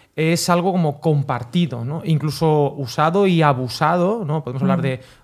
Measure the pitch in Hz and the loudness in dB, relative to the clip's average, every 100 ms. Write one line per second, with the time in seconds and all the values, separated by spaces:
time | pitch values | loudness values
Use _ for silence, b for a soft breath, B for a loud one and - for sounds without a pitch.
0 | b - 160 170 - 175 180 185 156 147 | b -4 0 0 2 0 2 0 0 0
1 | 165 147 135 123 - 180 170 123 117 160 | 0 0 0 -4 -4 -2 -2 -4 -6 -6
2 | - 156 151 139 160 151 143 139 127 - | -2 0 0 0 2 2 2 -2 -8 -2
3 | 156 180 196 170 151 127 127 - 156 175 | 0 2 2 4 4 2 -2 -2 0 2
4 | 175 233 165 156 143 127 185 185 135 131 | 0 0 -2 -4 -4 -2 0 0 0 -4
5 | b b | b b